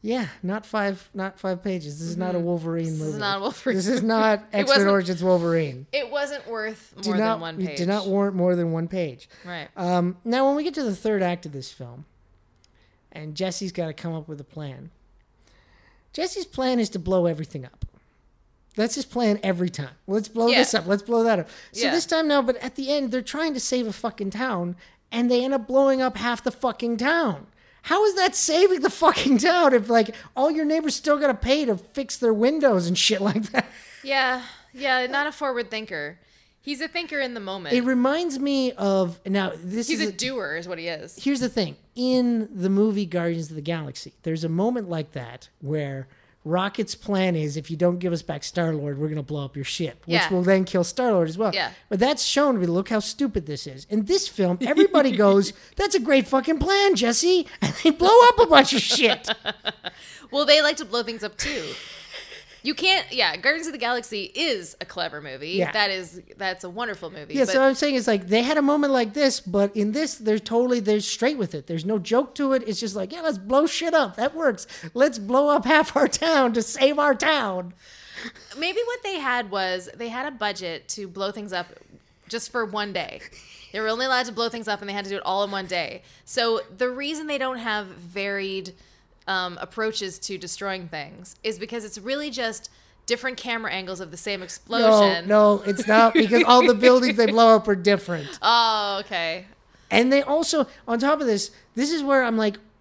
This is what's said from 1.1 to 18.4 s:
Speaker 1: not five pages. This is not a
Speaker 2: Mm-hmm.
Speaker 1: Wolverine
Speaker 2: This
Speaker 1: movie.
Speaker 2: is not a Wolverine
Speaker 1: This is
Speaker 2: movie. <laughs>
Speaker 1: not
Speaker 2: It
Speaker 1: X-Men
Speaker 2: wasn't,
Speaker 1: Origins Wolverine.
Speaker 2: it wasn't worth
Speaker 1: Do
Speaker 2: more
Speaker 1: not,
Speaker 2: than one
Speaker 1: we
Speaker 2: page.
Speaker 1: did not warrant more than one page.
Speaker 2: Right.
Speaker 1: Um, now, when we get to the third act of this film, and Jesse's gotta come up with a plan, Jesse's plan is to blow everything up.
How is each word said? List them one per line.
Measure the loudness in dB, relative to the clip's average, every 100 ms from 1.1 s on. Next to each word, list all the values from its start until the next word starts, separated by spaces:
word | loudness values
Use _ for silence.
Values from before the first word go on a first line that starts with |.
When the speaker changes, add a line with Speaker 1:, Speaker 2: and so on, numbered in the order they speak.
Speaker 1:
not | -8 -8 -6
five | -6 -4
pages. | -4 -6 -6 -10
This | -8
is | -4
not | -2
a | -2
Speaker 2:
Mm-hmm. | -2
Speaker 1:
Wolverine | -2 -2 -4 -4
Speaker 2:
This | -4
Speaker 1:
movie. | -4
Speaker 2:
is | -4
not | -2 -2
a |
Wolverine | -4 -4 -2 -2
Speaker 1:
This | 0
is | 0
Speaker 2:
movie. | 2
<laughs> |
Speaker 1:
not | 2 2 2
Speaker 2:
It | -2 -2
Speaker 1:
X-Men | 2
Speaker 2:
wasn't, | 4 4
Speaker 1:
Origins | 4 2 -2
Wolverine. | 2 2 4 0 -2 -6 -6
Speaker 2:
it | -6 -4
wasn't | -4 -4 -6 -10
worth | -8 -8 -10 -18 -10
Speaker 1:
Do | -2
Speaker 2:
more | 0
Speaker 1:
not, | 0
Speaker 2:
than | 0
one | -4 -6
Speaker 1:
we | -6
Speaker 2:
page. | -2
Speaker 1:
did | -2
not | -2 0
warrant | 0 0
more | 2 2 2
than | 0
one | -2 -4
page. | -4 -4 -6 -18 -20
Speaker 2:
Right. | -14 -14 -14 -6
Speaker 1:
Um, | 0 2 0 -4
now, | -4 2 2
when | 2
we |
get | -2
to | -4
the | -4 -2
third | -2 0
act | 0 -2 -8
of |
this | -12 -14
film, | -14 -16 -16 -20 _ _ _ _ _ _ _ _ _ _
and | -16 -14 -6
Jesse's | -6 -4 -8
gotta | -6 -6
come | -6 -8
up | -8 -10
with | -14
a |
plan, | -14 -12 -12 -12 -18 _ _ _ _ _ _ _ _ _ _ _ _
Jesse's | -8 -6 -6 -10
plan | -4 -2 0
is | -2
to | -4
blow | -2 0 0
everything | -2 -8 -12
up. | -14 _ -12 _ _ _ _ _